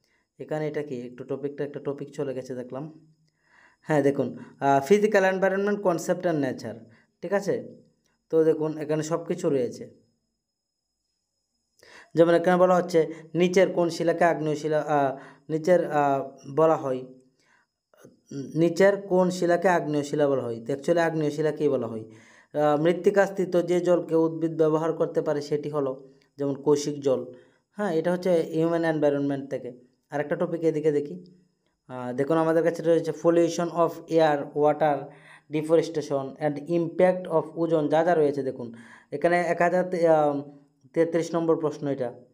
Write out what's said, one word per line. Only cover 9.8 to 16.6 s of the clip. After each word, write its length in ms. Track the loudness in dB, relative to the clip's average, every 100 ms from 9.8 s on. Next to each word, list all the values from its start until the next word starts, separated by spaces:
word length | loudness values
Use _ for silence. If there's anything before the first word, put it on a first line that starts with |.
| -16 -20 _ _ _ _ _ _ _ _ _ _ _ _ _ _ _ _ _ _ -20 -20 -6
যেমন 200 | 4 6
এখানে 220 | 6 4 4
বলা 200 | 4 4
হচ্ছে 360 | 2 0 0 -4 -6
নিচের 380 | 0 2 4 2
কোন 160 | 2 -2
শিলাকে 360 | -2 -2 2
আগ্নেয় 320 | 2 2 -2 -4
শিলা, 240 | -2 -2
আহ, 380 | 0 0 0 -2 -14 -20 -8
নিচের, 440 | -4 2 2 4
আহ, 360 | 2 2 0 -4 -12 -8
বলা 220 | 2